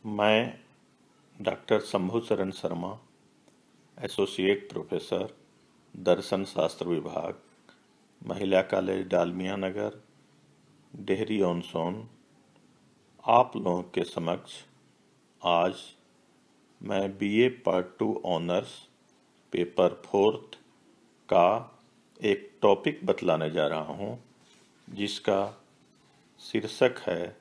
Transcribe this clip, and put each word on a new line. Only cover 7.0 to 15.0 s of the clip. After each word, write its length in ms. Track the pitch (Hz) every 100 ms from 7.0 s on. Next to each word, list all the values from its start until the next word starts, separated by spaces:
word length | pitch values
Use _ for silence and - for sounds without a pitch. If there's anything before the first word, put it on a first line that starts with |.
| 78 80 82 - _ _ _ _ _ _ _ _ -
महिला 340 | 95 98 92
कॉलेज 460 | 95 98 92 95 92
डालमिया 480 | 90 87 90 92 98
नगर, 480 | 95 101 104 - _ _ _ _ _ _ _ _ _ -
डेहरी 460 | 98 98 107 107
ऑन 200 | 92 87
सोन, 480 | 82 87 85 104 113 - _ _ _ _ _ _ _ _ _ _ -
आप 280 | 117 123 -
लोगों 280 | 92 90
के 200 | 90 -
समक्ष 600 | 87 - 82 87 - - - _ _ _